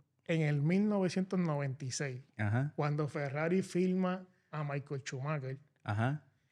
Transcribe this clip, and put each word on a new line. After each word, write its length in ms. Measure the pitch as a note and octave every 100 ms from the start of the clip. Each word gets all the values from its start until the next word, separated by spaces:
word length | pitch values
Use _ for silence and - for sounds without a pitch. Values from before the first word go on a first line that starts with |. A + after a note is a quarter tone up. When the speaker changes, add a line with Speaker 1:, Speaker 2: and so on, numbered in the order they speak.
| _ _ -
Speaker 1:
en 160 | E3
el 200 | D3+ D3
mil 280 | D3+ F#3+ G#3
novecientos 500 | G3+ F#3 F#3+ F#3 F#3
noventa 460 | E3+ C#3+ C#3 C3 C3
y 60 |
seis, 320 | - C#3+ B2 - -
Speaker 2:
Ajá. 360 | G#2 A#2 D3 -
Speaker 1:
cuando 320 | D3 D3 D3+
Ferrari 540 | D3+ C#3+ C#3+ D#3+ F#3+
firma 640 | F#3+ F3 F#3 F#3 F3+ F#3 - _ _
a 120 | D3+ D3
Michael 360 | C#3 C3+ C#3+
Schumacher, 540 | - C3 C#3+ D#3 C3 C3+ - _
Speaker 2:
Ajá. 380 | - G#2 A#2+ D3+ - _ _